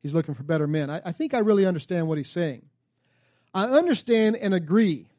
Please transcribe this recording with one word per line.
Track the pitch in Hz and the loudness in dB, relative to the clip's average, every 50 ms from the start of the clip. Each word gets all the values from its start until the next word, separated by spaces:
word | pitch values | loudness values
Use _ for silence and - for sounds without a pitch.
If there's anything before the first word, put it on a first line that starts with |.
He's | - 147 143 | -8 -2 -2
looking | 165 151 - 143 | -2 -2 -2 -8
for | 117 | -10
better | 135 143 165 156 151 | -4 -4 -2 -2 0
men." | 147 151 156 147 139 | -2 -2 -4 -4 -4
I, | 147 170 - | -8 -10 -8
I | 180 | -10
think | 165 _ 311 311 - | -8 _ -6 -4 -2
I | 247 | 0
really | 214 214 214 202 196 | 2 2 4 4 2
understand | 190 180 156 - - 185 175 165 | 2 0 -4 -6 -4 -4 -2 -2
what | 160 160 | -2 -2
he's | 151 135 - | -4 -6 -6
saying. | - 175 175 156 131 - _ _ _ _ _ _ _ _ _ _ _ _ _ _ _ _ _ _ _ | -6 -4 -4 -4 -6 -10 _ _ _ _ _ _ _ _ _ _ _ _ _ _ _ _ _ _ _
I | 190 196 | -2 -2
understand | 240 262 294 339 349 285 - - - 233 220 220 214 220 | 4 4 4 4 4 0 -2 0 2 2 4 4 2 2
and | 233 - 202 196 | 0 0 0 0
agree | 180 160 151 175 220 226 196 156 123 85 _ _ | 0 0 2 4 4 4 4 2 -2 -6 _ _